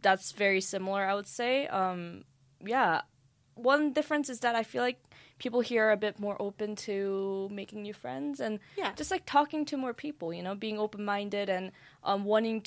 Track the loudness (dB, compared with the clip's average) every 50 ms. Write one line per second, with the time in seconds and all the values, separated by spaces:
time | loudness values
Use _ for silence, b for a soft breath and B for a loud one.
0 | 4 4 4 4 2 -4 -2 2 2 4 4 4 2 0 -4 -4 -2 -2 0 0
1 | 0 0 0 -2 -2 -6 -6 -4 0 0 2 0 0 0 0 0 0 0 -2 -4
2 | -6 -8 -12 -14 -16 _ _ _ _ _ _ -12 -6 0 2 4 4 4 4 2
3 | -2 _ _ _ _ _ _ _ _ _ _ 0 4 4 6 6 4 4 2 2
4 | 2 2 2 0 0 -2 -4 -2 0 0 0 0 -2 -2 -2 0 0 0 -2 -4
5 | _ _ B B B B B B -6 -2 0 0 0 2 4 4 6 6 4 4
6 | 2 -2 -4 -2 -4 -4 -4 -2 -4 -4 -4 -4 -6 -6 -6 -6 -6 -4 -4 -2
7 | -2 -2 -2 -2 -2 -2 -2 -4 -4 -6 -6 -8 -10 -10 -10 -10 -10 -10 -10 -10
8 | -8 -8 -6 -4 -4 -4 -4 -4 -4 -4 -4 -4 B B B -4 -4 -4 -2 -4
9 | -4 -2 -2 -4 -2 2 4 4 4 4 0 -4 -4 -2 -2 -4 -4 -4 -6 -6
10 | -8 -10 -10 -8 -8 -8 -6 -6 -6 -6 -6 -6 -6 -4 -2 -2 -2 -2 -2 -4
11 | -4 -2 -2 -2 -2 -2 -2 -2 0 0 0 -2 -2 -6 B B B B B B
12 | B 0 0 2 2 4 4 4 4 2 0 -2 -4